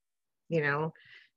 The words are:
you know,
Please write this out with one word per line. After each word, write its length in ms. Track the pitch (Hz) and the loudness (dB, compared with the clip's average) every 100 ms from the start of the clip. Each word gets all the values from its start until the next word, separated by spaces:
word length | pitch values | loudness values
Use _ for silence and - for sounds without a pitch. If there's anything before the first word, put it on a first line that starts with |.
| _ _ _ _ _ | _ _ _ _ _
you 140 | 165 | 0
know, 320 | 147 143 160 - - - - | 0 0 -2 -6 -20 -20 -20